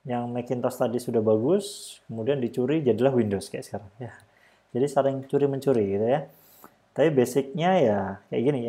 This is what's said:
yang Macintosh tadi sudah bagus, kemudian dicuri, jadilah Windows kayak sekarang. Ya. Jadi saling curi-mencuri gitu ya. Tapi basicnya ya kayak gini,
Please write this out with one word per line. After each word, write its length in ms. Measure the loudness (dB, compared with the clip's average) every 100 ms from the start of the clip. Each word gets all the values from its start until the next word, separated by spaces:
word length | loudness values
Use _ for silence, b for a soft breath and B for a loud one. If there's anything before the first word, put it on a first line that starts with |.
yang 240 | -8 -6 -4
Macintosh 480 | -6 -4 -2 -2 0
tadi 240 | -2 -2
sudah 240 | -2 0
bagus, 720 | 4 4 4 0 0 -12 -18 -20
kemudian 320 | -12 -6 -2 -2
dicuri, 480 | -2 -2 0 2
jadilah 320 | 2 4 4 4
Windows 320 | 2 -2 -6
kayak 160 | -12
sekarang. 260 | -12 -14 -14 -16
Ya. 160 | -16 -16 _ b b b b -2
Jadi 100 | 0
saling 240 | 2 0 0
curi-mencuri 720 | -2 0 0 0 0 2 2 0
gitu 100 | 0
ya. 220 | 0 -4 B B B B B _
Tapi 160 | 0 2
basicnya 600 | 4 2 2 -2 -2 2 4
ya 200 | 4 2 -2 -8 -8
kayak 140 | -2
gini, 160 | 0 -2